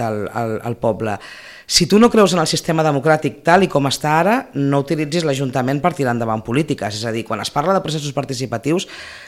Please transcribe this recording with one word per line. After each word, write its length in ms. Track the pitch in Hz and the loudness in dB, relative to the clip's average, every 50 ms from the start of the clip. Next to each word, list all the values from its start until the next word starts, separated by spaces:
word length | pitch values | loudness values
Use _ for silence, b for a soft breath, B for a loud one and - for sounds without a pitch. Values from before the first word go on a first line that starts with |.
| 120 | -4
el, 180 | 113 107 104 101 87 - 117 | -4 -4 -4 -6 -6 -4 -4
el, 140 | 117 113 110 104 - 120 | -4 -4 -4 -4 -4 -6
el 80 | 117 - | -6 -2
poble. 380 | - 117 104 95 117 107 101 B B B B B B B B B B | -2 -2 -2 -2 -2 -4 -4 B B B B B B B B B B
Si 220 | - - - 175 - | -2 2 2 4 4
tu 80 | 190 214 | 6 6
no 140 | 233 233 - | 6 6 6
creus 240 | 226 202 175 180 | 6 4 4 4
en 20 | 175 | 2
el 80 | 160 | 0
sistema 380 | - - 151 - - 160 160 156 | 0 -2 -2 -2 0 0 2 2
democràtic 540 | 156 143 139 123 160 156 156 - 139 - - - | 2 2 2 2 2 2 2 0 -2 -6 -2 2
tal 240 | 170 170 196 190 | 4 4 6 4
i 20 | 190 - | 4 2
com 180 | - 143 135 | 2 0 0
està 240 | - - - 151 151 160 | -2 -2 0 0 2 2
ara, 160 | 170 202 226 262 - - - | 2 2 2 0 -2 -4 -4
no 280 | 139 139 139 139 143 139 | -2 0 2 2 0 0
utilitzis 420 | - 170 151 156 143 151 175 156 | 0 -2 -2 -2 -2 -2 -2 0
l'Ajuntament 560 | 151 135 131 143 127 123 135 123 127 139 147 135 | 0 -2 -2 -2 -2 -2 0 0 0 0 0 0
per 80 | 180 160 - | 0 0 0
tirar 160 | 139 123 120 | 0 0 0
endavant 300 | 117 117 113 110 110 110 | 0 -2 -2 -2 -4 -2
polítiques. 480 | - 117 143 165 147 139 - 98 104 104 | -2 -2 0 0 0 -2 -4 -4 -6 -6
És 100 | 107 113 | -6 -6
a 60 | 117 | -6
dir, 140 | 113 117 107 | -4 -6 -4
quan 160 | - 110 101 98 | -4 -6 -6 -6
es 80 | - | -4
parla 240 | - 143 147 180 196 | -4 -2 0 0 0
de 80 | 185 185 | 0 0
processos 320 | 160 147 156 143 143 131 | -2 -4 -6 -6 -6 -6
participatius, 720 | 147 127 117 135 120 131 120 117 110 - 143 160 190 - B B B B B B B B | -6 -6 -6 -6 -6 -6 -6 -6 -4 -2 -2 -2 -2 -4 B B B B B B B B